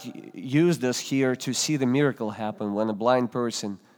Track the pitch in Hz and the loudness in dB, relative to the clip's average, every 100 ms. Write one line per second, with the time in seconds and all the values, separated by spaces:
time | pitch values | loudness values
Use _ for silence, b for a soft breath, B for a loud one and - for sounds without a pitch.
0 | 123 - - - 127 143 175 143 123 123 | -6 -14 -16 -12 0 4 4 4 0 -2
1 | - 135 131 127 - 120 - 151 131 135 | -2 0 2 0 -2 -2 0 0 2 4
2 | 147 - 110 104 107 107 107 101 110 104 | 2 0 -6 -4 -8 -4 -4 -2 -2 0
3 | 117 127 123 127 120 - 107 95 b | 2 2 2 -2 -4 -4 -8 -10 b